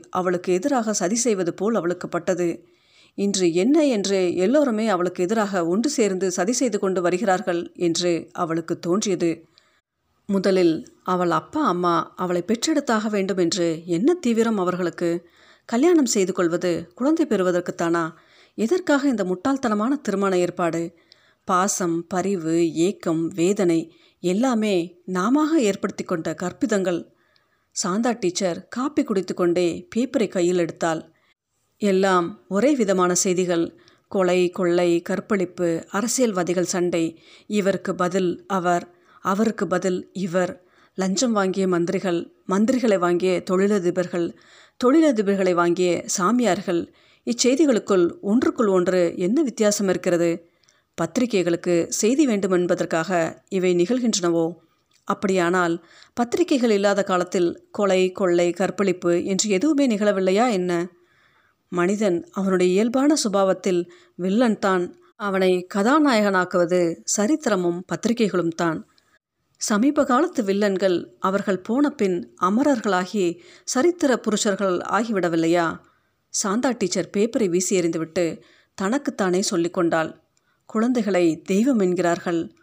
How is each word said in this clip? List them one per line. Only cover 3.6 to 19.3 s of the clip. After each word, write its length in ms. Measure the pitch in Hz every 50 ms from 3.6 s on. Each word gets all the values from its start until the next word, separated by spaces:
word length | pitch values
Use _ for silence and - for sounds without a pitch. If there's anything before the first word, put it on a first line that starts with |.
| 190 247 294 339 302
என்று 340 | 277 240 202 185 190 196 190 185 175 -
எல்லோருமே 480 | 175 185 202 262 302 285 262 226 214 226 226
அவளுக்கு 320 | 190 170 180 185 180 - 180
எதிராக 400 | 175 220 220 208 196 196 185 170
ஒன்று 220 | 165 180 214 240 302
சேர்ந்து 360 | 285 - 220 196 185 180 190 185
சதி 240 | 175 - 180 196 247
செய்து 240 | - 285 240 202 196
கொண்டு 220 | - 190 185 190 175
வருகிறார்கள் 580 | 175 180 180 226 196 185 185 214 190 175 170 175 - -
என்று 360 | - 180 170 160 170 175 175 170 160 - - -
அவளுக்கு 420 | - 180 156 165 165 165 - 170 160
தோன்றியது. 520 | - 170 175 214 214 208 180 151 170 170 156 - - _ _ _ _ _ _ _ _ _ _ _ _ _ _ _ _ -
முதலில் 460 | 196 196 180 196 190 185 175 170 160 - - - - _ _
அவள் 280 | - 185 180 180 175 160
அப்பா 300 | 160 160 - - 302 302
அம்மா 280 | 220 175 175 180 175 170 165 - - -
அவளை 260 | - 185 175 175 175 175
பெற்றெடுத்தாக 680 | - 220 226 - 320 320 285 285 - 233 214 208 226
வேண்டும் 320 | 214 202 190 190 196 185 175
என்று 260 | 170 165 175 170 170 160 165 170
என்ன 300 | 180 170 165 214 302 359
தீவிரம் 420 | 359 - 240 226 220 226 233 220 202
அவர்களுக்கு? 520 | 180 180 180 180 185 170 165 - 175 170 170 170 - _ _ _ - - - _ _ -
கல்யாணம் 440 | - 240 285 349 370 320 269 226 -
செய்து 200 | 214 185 180 185
கொள்வது 400 | - 180 165 170 175 180 180 165 165 170 - -
குழந்தை 320 | - 240 294 320 330 311
பெறுவதற்குத்தானா? 800 | - 226 196 180 180 175 175 175 - - - 175 170 170 170 165 160 160 - _ _ _ - - _ _ -
எதற்காக 440 | 208 226 349 370 370 - 294 277 269 285
இந்த 160 | 247 202 190
முட்டாள்தனமான 680 | 180